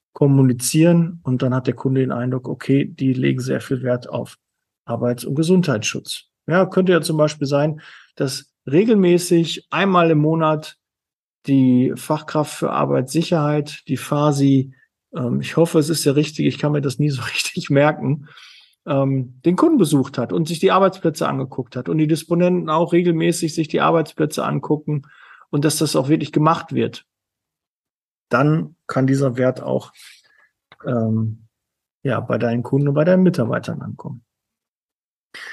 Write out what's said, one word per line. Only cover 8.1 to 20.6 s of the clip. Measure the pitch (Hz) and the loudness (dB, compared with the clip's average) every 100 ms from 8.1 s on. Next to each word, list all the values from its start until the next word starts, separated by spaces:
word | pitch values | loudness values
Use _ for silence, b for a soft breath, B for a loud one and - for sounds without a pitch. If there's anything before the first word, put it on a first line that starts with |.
| - | -6
dass | 139 - - _ - | -6 -6 -16 _ 0
regelmäßig | 160 226 208 180 175 - 170 160 - - | 2 4 4 4 4 4 2 2 -6 -6
einmal | 156 196 180 165 | -2 2 4 4
im | 151 | 4
Monat | 151 160 156 156 - _ _ _ _ _ _ _ - | 2 2 0 0 -6 _ _ _ _ _ _ _ 0
die | 135 127 123 131 123 | 4 4 4 2 -4
Fachkraft | - 156 - 156 147 - | -4 -4 -2 -4 -4 -4
für | 160 | -4
Arbeitssicherheit, | 151 143 139 131 165 170 165 147 151 143 - - | -2 0 0 0 -2 0 0 0 -2 -4 -14 -8
die | 127 | -8
fasi, | - 147 151 139 139 135 135 B B _ _ | -4 0 2 4 4 4 0 B B _ _
ähm, | 165 120 135 | -8 -4 -4
ich | 131 160 | -2 0
hoffe, | 165 160 | 2 2
es | 147 | 2
ist | 156 143 | 0 0
der | 139 | 0
richtige, | 151 - 143 | -2 -2 -2
ich | 135 | -2
kann | 151 | -2
mir | 147 | -2
das | 139 - | -2 -2
nie | 147 | -2
so | 131 | -2
<laughs> | 110 | -6
richtig | - - - - | -6 -6 -8 0
merken, | 139 151 - 131 151 B B B B B _ 175 | 4 4 2 -4 -4 B B B B B _ -4
ähm, | 135 135 135 123 - | -2 0 -2 -6 -2
den | 170 185 | -2 2
Kunden | 330 294 | 2 4
besucht | 160 143 127 - | 4 2 0 -4
hat | 117 | -2
und | 180 160 | -2 -2
sich | |
die | 165 | 0